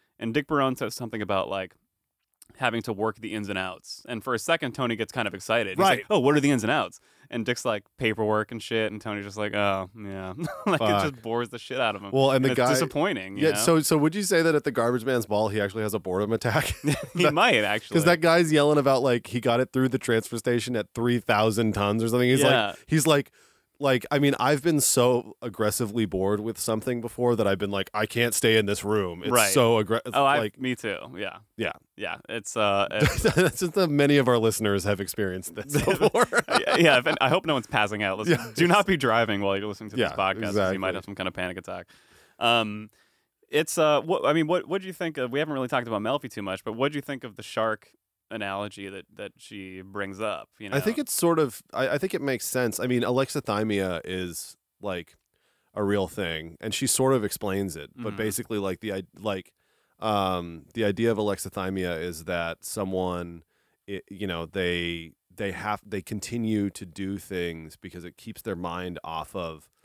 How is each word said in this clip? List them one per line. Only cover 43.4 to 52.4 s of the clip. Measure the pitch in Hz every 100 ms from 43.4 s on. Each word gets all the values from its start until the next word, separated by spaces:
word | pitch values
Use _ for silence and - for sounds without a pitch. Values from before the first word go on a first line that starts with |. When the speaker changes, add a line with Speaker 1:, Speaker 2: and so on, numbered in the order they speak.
| -
Speaker 1:
it's, | 147 160 -
uh, | 151 147
what, | 160 190 127
I |
mean, | 160 156
what, | 180 -
what | 190
do | 185
you |
think | 170 170 147
of, | 127
we | 135
haven't | 156
really | 139 127
talked | 135 117
about | 107
Melfi | 107 143 127
too | -
much, | 98 92
but | -
what | 117 139
do | 147
you |
think | 143 135
of | 123 98
the |
shark | 107 - 110 107 _ _ _ _ -
analogy | 110 101 98 104 104 98
that, | 98 -
that | 104 104 _
she | - 107 95 92
brings | 95 101 98 95
up, | 107 85 - -
you | 104
Speaker 2:
I | 135
think | 214 233
Speaker 1:
know? |
Speaker 2:
it's | 277
sort | - 170 160
of, | 139 - -
I, | 98 131
I | 143
think | 196
it | 170
makes | 139 127